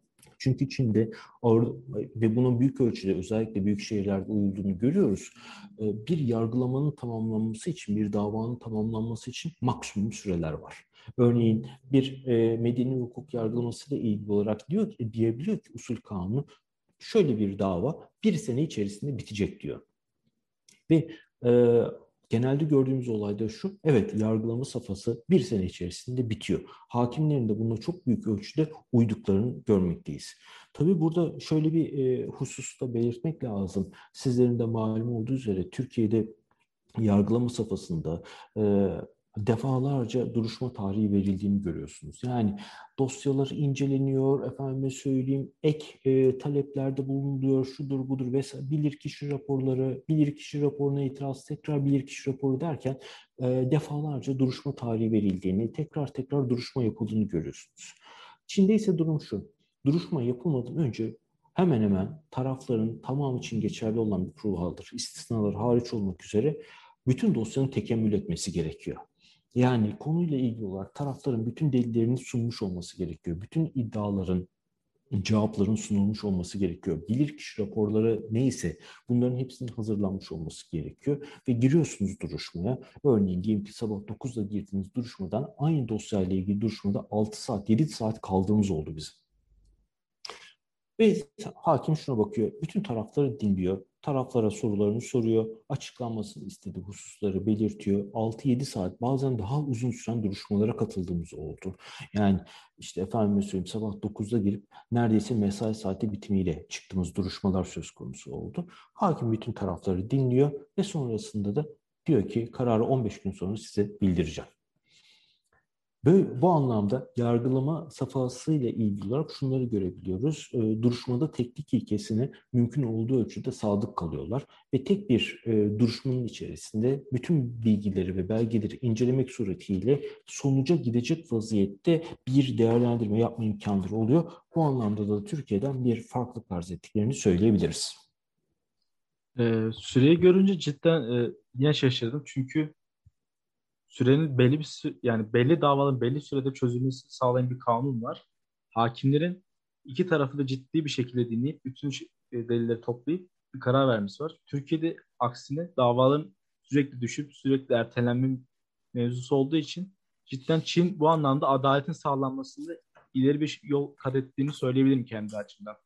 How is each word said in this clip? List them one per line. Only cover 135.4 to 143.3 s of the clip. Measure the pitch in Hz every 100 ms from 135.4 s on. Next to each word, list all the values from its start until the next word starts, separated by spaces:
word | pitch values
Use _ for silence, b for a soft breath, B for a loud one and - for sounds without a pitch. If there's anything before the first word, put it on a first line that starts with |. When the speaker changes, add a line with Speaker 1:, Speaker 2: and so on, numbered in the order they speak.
| - 101 135 131 123
Speaker 1:
bir | 110
farklılık | - 127 120 117 -
arz | 92 87
ettiklerini | 87 - 110 107
söyleyebiliriz. | 139 107 87 110 104 82 - - - _ _ _ _ _ _ _ _ _ _ _ _ _ -
Speaker 2:
Ee, | 117 113 110
süreyi | 110 - 127 139 170
görünce | 180 185 196 185
cidden, | 147 143 170 165 117
e, | 123 120 - _ 131
yine | 143
şaşırdım. | 147 135 123 117 147 -
Çünkü | - 131 156 151 - _ _ _ _ _